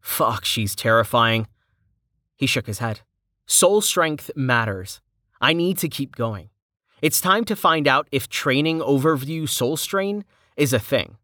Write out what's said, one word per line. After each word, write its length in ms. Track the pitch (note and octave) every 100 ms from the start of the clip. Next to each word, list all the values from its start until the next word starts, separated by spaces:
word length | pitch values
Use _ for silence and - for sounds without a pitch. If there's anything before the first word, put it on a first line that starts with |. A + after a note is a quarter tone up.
Fuck, 460 | - - C3 A2 -
she's 280 | - G#2
terrifying." 720 | - A2+ A2+ A2 A#2+ A2+ A2+ A2 _ _ _ _ _ _ _ _
He 120 | _ C3+
shook 200 | - A2+
his 120 | G#2
head. 240 | A#2 G#2+ _ _ _ _ _
"Soul 360 | - F3+ G#3
strength 480 | G#3 F#3 E3 D3+ -
matters. 680 | - C3 A#2+ A2 G2 F#2 - _ _ _ _
I 140 | B2
need 240 | E3 F3 F#3
to 100 | E3
keep 280 | - C3+ -
going. 320 | A#2 G2+ E2 _ _ _ _ _
It's 180 | D#3 -
time 240 | F#3 G3+
to 100 | A#3
find 320 | G#3+ F3+ D#3+ D3
out 220 | C3+ D3+
if 160 | C3+ -
training 520 | - D3 C3 D#3 D#3+
overview 680 | B2+ C#3 D3 D3+ C3+ D#3+ D#3
soul 300 | - B2+ D3+
strain 480 | - G3 G3 G#3 G3+ _ _ -
is 160 | C#3+
a 60 | B2
thing." 400 | - C3 E2+ -